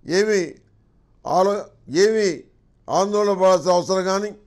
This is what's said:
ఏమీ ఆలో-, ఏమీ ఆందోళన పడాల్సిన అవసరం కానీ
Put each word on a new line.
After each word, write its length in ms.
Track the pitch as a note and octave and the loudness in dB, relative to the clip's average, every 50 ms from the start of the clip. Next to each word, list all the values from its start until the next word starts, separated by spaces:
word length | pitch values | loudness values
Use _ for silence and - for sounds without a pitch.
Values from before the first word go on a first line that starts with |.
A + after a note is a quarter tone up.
| _ | _
ఏమీ 360 | - D#3 F#3 G#3 G#3+ G#3+ G3 F3 D3 - - _ _ _ _ _ _ _ _ _ _ _ _ _ | -2 0 0 0 2 0 -2 -2 -4 -10 -18 _ _ _ _ _ _ _ _ _ _ _ _ _
ఆలో-, 400 | C3 C#3 F3 F#3 G3+ G3+ G3+ - - _ _ _ - B2 D#3+ G3 | -2 0 2 2 2 0 -4 -8 -12 _ _ _ -6 0 2 2
ఏమీ 240 | G#3+ A3 A3 G#3+ F#3+ D#3+ B2 - _ _ _ _ _ _ _ _ - | 2 2 0 0 -2 -4 -6 -12 _ _ _ _ _ _ _ _ -4
ఆందోళన 460 | C3 E3 F#3+ G3+ G3+ G#3 G#3 G3+ G3+ F#3 | 0 0 0 0 0 -2 0 0 0 2
పడాల్సిన 300 | F#3+ F#3+ F#3 F3+ - F3+ F3+ F3 | 4 4 4 4 2 2 0 0
అవసరం 260 | E3+ - F#3 F#3+ F3+ F#3 | 0 0 -2 -2 0 -2
కానీ 200 | F#3+ G3 G#3 G#3 G#3 - _ | -2 -2 -4 -6 -10 -14 _